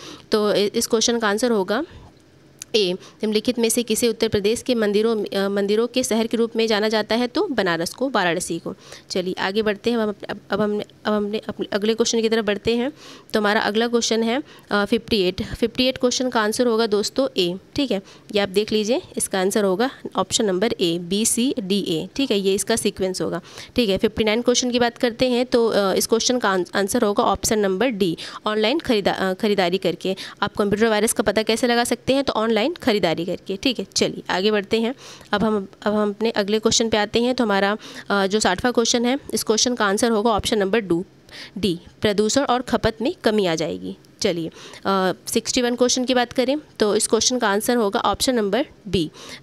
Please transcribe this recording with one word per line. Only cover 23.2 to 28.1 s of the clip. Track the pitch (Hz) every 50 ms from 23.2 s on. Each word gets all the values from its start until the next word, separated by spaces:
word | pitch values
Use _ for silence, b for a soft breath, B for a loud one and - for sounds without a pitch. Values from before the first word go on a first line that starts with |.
होगा। | 165 - 170 170 B B B B B B B
ठीक | - 240 196
है, | 190 185
फिफ्टी | - 214 - - 226
नाइन | 214 208 233
क्वेश्चन | 233 - 247 - - 247
की | 233 247
बात | 240 233 233 -
करते | - 247 220 233 262 254
हैं। | 247 233 254
तो, | 247 - 240 233 226
अ, | - 190 202 190 185
इस | 190 220 -
क्वेश्चन | 233 226 - - 247 254
का | 226 208 190 185 175 - -
आंसर | 208 196 196 - 247
होगा | 226 208 208 202 240
ऑप्शन | 214 196 - - - 233 214
नंबर | 208 196 190 185 226 277
डी, | 233 190 202 175